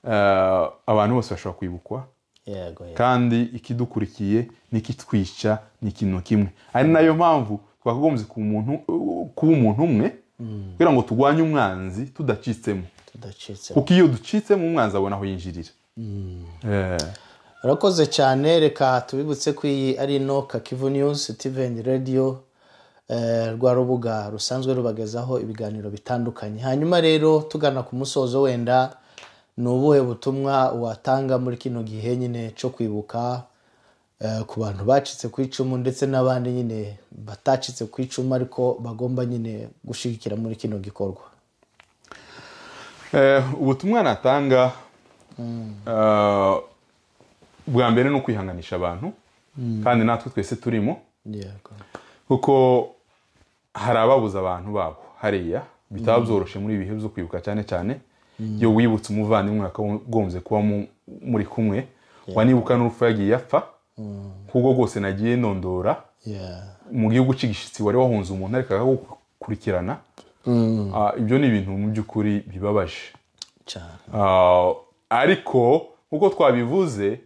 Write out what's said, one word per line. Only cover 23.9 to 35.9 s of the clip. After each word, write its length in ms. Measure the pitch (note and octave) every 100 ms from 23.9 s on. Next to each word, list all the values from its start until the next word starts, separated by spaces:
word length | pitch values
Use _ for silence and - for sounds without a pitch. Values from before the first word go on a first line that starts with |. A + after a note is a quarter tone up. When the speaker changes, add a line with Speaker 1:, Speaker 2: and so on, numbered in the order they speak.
| B2+ A#2 A2 G#2
Speaker 2:
rusanzwe 440 | G#2+ - C3 C3
rubagezaho 640 | B2+ A#2+ A2 G#2+ A#2 B2 B2+
ibiganiro 500 | A2 A2 G#2+ A2 G#2
bitandukanye. 680 | G#2 - B2 A#2+ A2+ G#2+ G#2+
Hanyuma 400 | C3 C3+ D#3 F3
rero, 400 | D#3+ D#3 D#3 D#3 D#3
tugana 380 | D#3 D3 C3
ku 100 | A#2+ B2
musozo 460 | C3+ C#3+ B2+ C3
wenda, 560 | C#3 A#2+ A#2+ B2+ C3 - _ - - _ _ -
ni 100 | A#2+
ubuhe 320 | B2+ C#3+ C#3+
butumwa 680 | B2+ A#2 - C3+ C3+ C3+ C3
watanga 680 | A#2+ A#2 A2 - C3 C3+ B2+
muri 200 | B2+ A#2+
kino 260 | C3 A#2+
gihe 340 | A2 G#2+ A2+ B2
nyine 340 | B2 A#2+ A2+ -
cyo 140 | B2+
kwibuka, 760 | B2+ A2+ G#2+ G#2 A#2 A#2+ B2 B2 _ _ _ _ _ _ _
eh, 220 | A2 A2 G#2+
ku 120 | -
bantu 260 | A2 G2 G2+
bacitse 420 | C#3 C#3 - A#2+
ku 120 | -
icumu, 360 | C3 - C3 B2+
ndetse 280 | B2+